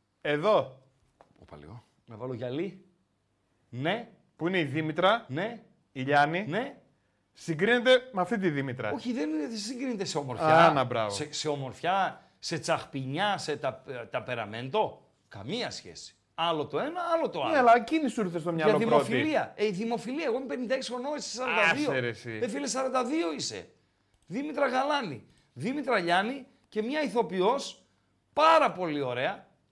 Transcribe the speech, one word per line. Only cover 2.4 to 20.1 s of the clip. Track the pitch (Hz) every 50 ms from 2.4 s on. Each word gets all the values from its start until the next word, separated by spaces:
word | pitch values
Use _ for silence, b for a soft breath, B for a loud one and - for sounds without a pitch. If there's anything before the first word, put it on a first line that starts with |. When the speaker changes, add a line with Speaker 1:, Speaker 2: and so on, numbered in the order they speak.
| 127 123 127 147 190 196 - - - _ _ _ _ _ _ _ _ _ _ _ _ _ _ _ _ _
Speaker 2:
Ναι. | - 120 135 160 196 233 233 - - _ _ _ _
Speaker 1:
που | - 156 175
είναι | 190 185
η | 160
Δήμητρα, | 139 123 156 156 156 151 165 175 190 220 233 233 -
Speaker 2:
Ναι. | 127 151 185 226 240 220 - _ _ _ _ _
Speaker 1:
η | - 135
Λιάννη, | 131 135 143 147 147 147 160 180 208 127
Speaker 2:
Ναι. | 156 208 262 277 - - _ _ _ _ _ _ _ _ _ _ _
Speaker 1:
συγκρίνεται | - - - 160 147 185 220 240 247 220 254 254 247 247 -
με | - 196
αυτή | 180 170 233 214
τη | 190 175
Δήμητρα. | 147 139 135 135 123 127 117 104
Speaker 2:
Όχι, | - 254 - 240 233
δεν | 247 294 302
είναι, | 311 311 294 262
δεν | 226 214
συγκρίνεται | 202 214 269 240 269 262 233 190 190
σε | - - 156
ομορφιά. | 143 131 123 107 160 156 156 165 170 165
Speaker 1:
Α, | 156
να, | 139 127
μπράβο. | 123 117 117 110 104
Speaker 2:
Σε, | 101 101 147 147 -
σε | - - 151
ομορφιά, | 143 143 135 127 110 - - 165 185 196 190 156 - - b b b b
σε | b - 175 151
τσαχπινιά, | - - 160 135 - - - 139 131 131 139 160 196 208 196 165
σε | - - 147 -
τα, | 147 135 - - - 139
ε, | 135 123 117
ταπεραμέντο. | - - 131 107 127 123 117 110 101 107 117 123 135 143 214 208 - - - - _ _ _ _ _
Καμία | - 101 98 120 185 247 220 135
σχέση. | - - - 92 80 - - - - _ _ _ _
Άλλο | - 165 170 165 151 143
το | - - 151
ένα, | 220 294 339 359 349 339 330
άλλο | 330 311 208
το | 165 165 190
άλλο. | 233
Speaker 1:
Ναι, | 311 285
αλλά | 247 233 233
εκείνη | 240 226 - 311 320 311 247
σου | - -
ήρθε | 214 180 165 175
στο | 151 175
μυαλό | 170 165 156 151 147 151
Speaker 2:
Για | 233 226
Speaker 1:
πρώτη. | - - - -
Speaker 2:
δημοφιλία. | 226 247 - 311 302 220 - - -
Ε, | - 208
η | 214
δημοφιλία. | 196 175 226 226 240 233 - 226